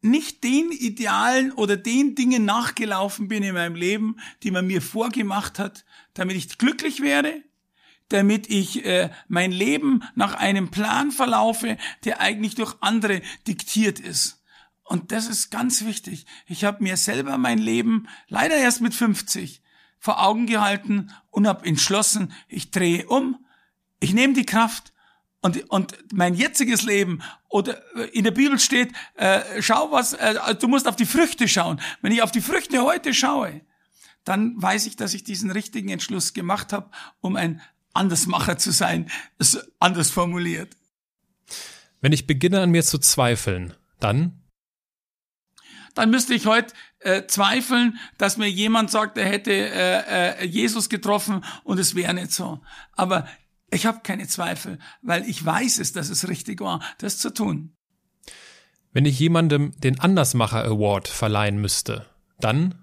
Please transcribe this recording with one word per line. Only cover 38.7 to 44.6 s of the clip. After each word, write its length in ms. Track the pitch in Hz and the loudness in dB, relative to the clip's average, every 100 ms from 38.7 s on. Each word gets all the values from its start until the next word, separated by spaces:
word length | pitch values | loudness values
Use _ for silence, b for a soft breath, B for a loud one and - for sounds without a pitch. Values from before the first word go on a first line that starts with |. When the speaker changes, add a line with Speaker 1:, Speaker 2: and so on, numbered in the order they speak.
Speaker 1:
sein, 400 | 170 175 165 165 B B _ | 0 0 -2 -4 B B _
ist 300 | - - - _ | 0 0 -4 _
anders 300 | 180 175 160 | 2 2 0
formuliert. 680 | - 175 175 175 165 180 - _ _ _ _ _ _ _ B B B B B | 0 -2 -2 -4 -6 -10 -18 _ _ _ _ _ _ _ B B B B B
Speaker 2:
Wenn 140 | 135 | 2
ich 120 | 147 - | 2 2
beginne, 360 | 143 170 190 | 2 4 4
an 100 | 180 | 4
mir 120 | 170 | 4
zu 140 | 156 147 | 4 2
zweifeln, 760 | - - 127 117 - 92 87 - _ _ | 2 4 2 2 -2 -4 -6 -12 _ _
dann? 420 | 107 117 170 - _ _ | 0 2 0 -4 _ _